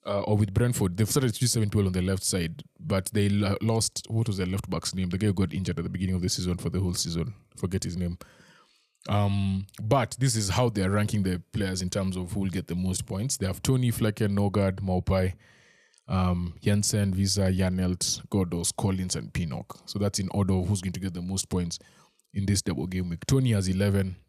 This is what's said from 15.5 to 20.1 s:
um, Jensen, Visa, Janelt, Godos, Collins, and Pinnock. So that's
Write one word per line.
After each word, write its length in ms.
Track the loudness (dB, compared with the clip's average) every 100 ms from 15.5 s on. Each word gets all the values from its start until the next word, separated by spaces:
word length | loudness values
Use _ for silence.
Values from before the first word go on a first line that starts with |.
| -20 _ _ _ _ -4
um, 480 | 0 2 2 -2 -4
Jensen, 540 | 0 2 2 2 2
Visa, 380 | 2 0 2 2
Janelt, 760 | 2 2 2 0 0 -2 -4 -2
Godos, 460 | 0 0 -2 -4 -2
Collins, 400 | -2 0 -2 -4
and 160 | -4
Pinnock. 460 | -4 -4 -6 -10 -18 -10
So 140 | -2
that's 180 | 0